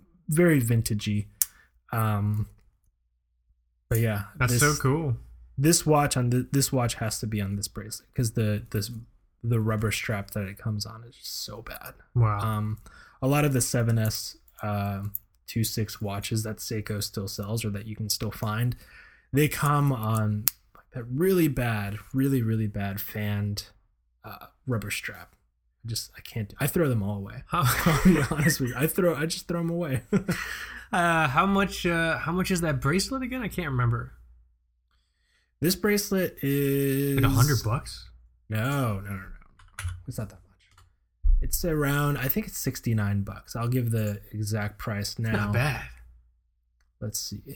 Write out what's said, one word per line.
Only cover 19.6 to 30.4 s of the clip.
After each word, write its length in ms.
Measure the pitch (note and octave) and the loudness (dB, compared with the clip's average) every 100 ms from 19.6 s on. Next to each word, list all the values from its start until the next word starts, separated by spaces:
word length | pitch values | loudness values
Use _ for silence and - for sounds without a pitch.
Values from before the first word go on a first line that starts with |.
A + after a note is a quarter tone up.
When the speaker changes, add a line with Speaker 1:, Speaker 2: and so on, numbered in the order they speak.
| D3 D3 C#3+ | 2 4 2
Speaker 1:
on, 520 | B2 G#2+ A2 G#2+ G#2 A2 - _ - | 2 0 2 2 0 -2 -8 _ -20
like, 140 | - | -14
that 100 | C3 A#2 | -12 -6
really 420 | C3 F#3 F#3 D#3 | 0 2 4 2
bad, 500 | B2+ A#2+ G#2+ G2+ G#2 - | 2 -2 -2 -4 -8 -6
really, 280 | C3 C#3 C3+ | -2 2 2
really 260 | A2 A2 G#2+ | 2 0 -2
bad 320 | G#2 G2+ G2 | -2 -4 -6
fanned, 680 | - A2 G#2 G#2 G#2 G2+ - _ _ _ _ _ - | -8 -6 -2 -2 -2 -4 -10 _ _ _ _ _ -16
uh, 220 | - - _ C3 | -16 -18 _ -6
rubber 240 | A2+ G#2 | -4 -4
strap. 420 | - - F#2+ - _ _ _ _ _ A#2 | -8 -8 -12 -18 _ _ _ _ _ -8
I 20 | |
just, 240 | A2+ - - | -8 -8 -14
I 40 | |
can't, 320 | - A#2 G#2 - | -10 -8 -8 -4
I 80 | C#3 | -2
throw 220 | F#3 D3 | 2 2
them 120 | A2+ | 2
all 140 | G2 G2+ | 0 -4
away. 260 | G2 B2+ - | -8 -12 -4
Speaker 2:
How 140 | E3+ | 0
Speaker 1:
<laughs> 220 | B2 - F3 | 2 4 4
I'll 180 | D3 | 6
be 180 | F#3 D#3 C3+ | 6 6 4
honest 300 | D3+ D3+ C#3+ | 2 2 2
with 120 | B2 | 0
you. 40 | B2 | 0
I 80 | D#3 | 0
throw, 280 | - F3 D3 | 2 2 2
I 100 | D#3+ | -2
just 200 | - - | -4 -6
throw 140 | E3+ | -2
'em 80 | E3+ | -2
away. 320 | E3+ D#3+ B2+ - | -2 -2 -4 0
<laughs> 0 | G3 - - | -2 0 -6